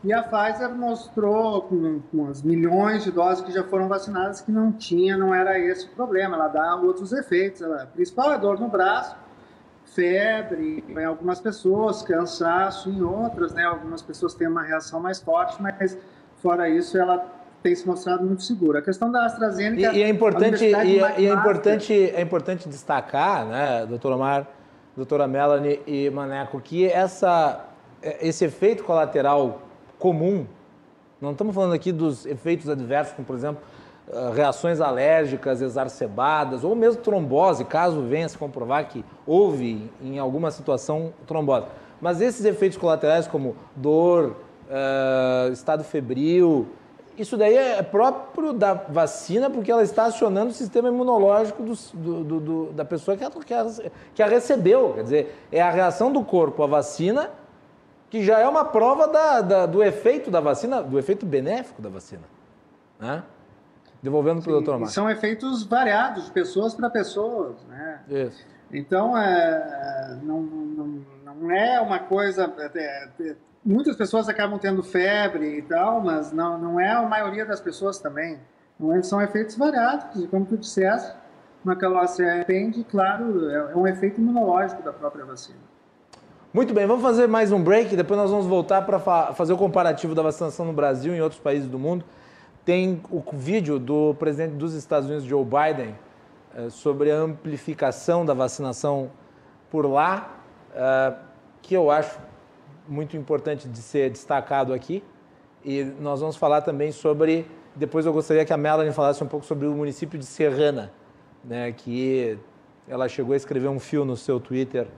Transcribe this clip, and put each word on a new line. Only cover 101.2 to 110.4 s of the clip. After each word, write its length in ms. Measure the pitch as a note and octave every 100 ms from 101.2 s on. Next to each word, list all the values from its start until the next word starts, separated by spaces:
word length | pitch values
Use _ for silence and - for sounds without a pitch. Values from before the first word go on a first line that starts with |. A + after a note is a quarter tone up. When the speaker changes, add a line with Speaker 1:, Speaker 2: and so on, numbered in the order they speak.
| - - - _
Speaker 2:
que 140 | - F#3
eu 160 | D3+
acho 280 | D3+ D3+ - - - - - - - -
muito 280 | C#3+ D3+ D#3+
importante 540 | C3+ D3 D#3 D3 B2
de 80 | A#2
ser 320 | - C#3+ C3
destacado 640 | B2 - C#3 - C#3 C3
aqui. 300 | B2+ B2+ F#3 - - _ _ _ _
E 200 | C#3 C#3 C3+ C#3
nós 200 | D3 C#3
vamos 160 | D#3 D#3
falar 260 | D#3 D3+
também 300 | D3+ C#3+ D3+
sobre, 540 | D3 D#3 D3 D#3+ D#3+ E3 - - C#3+
depois 320 | C#3+ D#3+ D#3+
eu 60 |
gostaria 300 | D#3 D3+ D#3
que 100 | D#3
a 40 | D#3
Melanie 340 | D3+ D#3 D#3
falasse 320 | C#3+ C#3+ C#3+
um 40 | C#3+
pouco 180 | D3+ C#3+
sobre 220 | D3 D3
o 60 |
município 440 | D3 D3 C3 D#3+ D#3
de 80 | C3
Serrana, 640 | -